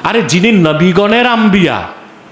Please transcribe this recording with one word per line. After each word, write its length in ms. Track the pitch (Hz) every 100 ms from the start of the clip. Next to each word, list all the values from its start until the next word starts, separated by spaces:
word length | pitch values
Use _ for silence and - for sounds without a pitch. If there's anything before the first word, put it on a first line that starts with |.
আরে 180 | - 226
যিনি 300 | 156 175 220
নবীগণের 760 | 208 156 151 180 180 202 226 247
আম্বিয়া, 600 | 226 214 190 160 107 - - - - -